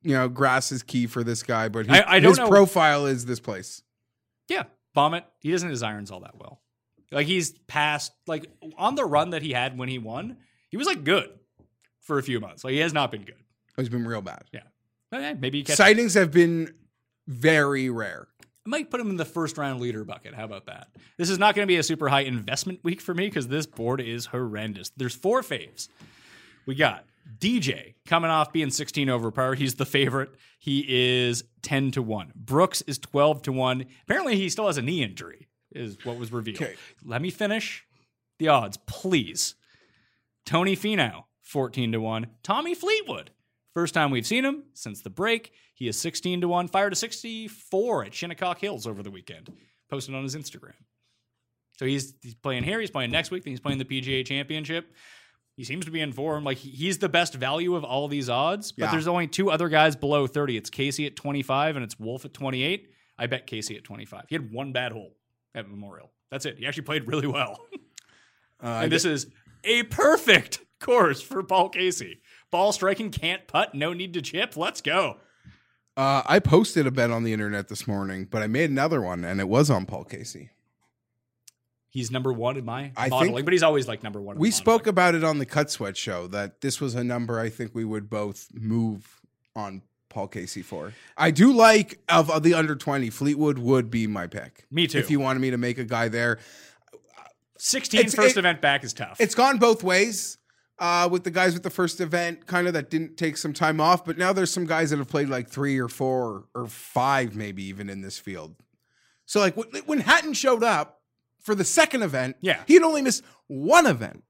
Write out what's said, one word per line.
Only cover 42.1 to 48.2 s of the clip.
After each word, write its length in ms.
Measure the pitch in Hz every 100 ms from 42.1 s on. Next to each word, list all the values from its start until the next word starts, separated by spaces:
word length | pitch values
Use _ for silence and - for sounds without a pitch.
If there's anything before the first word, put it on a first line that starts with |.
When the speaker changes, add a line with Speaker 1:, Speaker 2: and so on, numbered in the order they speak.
| 110 117 _
Speaker 2:
Tommy 320 | - 220 330 349
Fleetwood, 560 | 370 440 403 104 - _ _ _ _
first 180 | - 170
time 200 | 175 147
we've 120 | 127 113
seen 180 | 233
him 180 | 269 294 -
since 300 | - 117 101
the 80 | -
break. 420 | 95 208 233 226 _ _
He 140 | _ 123
is 100 | 135
sixteen 420 | 165 - 180 180
to 40 | 175
one. 200 | 175 180
Fired 240 | 190 202
a 40 | 190
sixty-four 1080 | 226 - 233 220 220 - - 190 240 190
at 100 | 101
Shinnecock 460 | -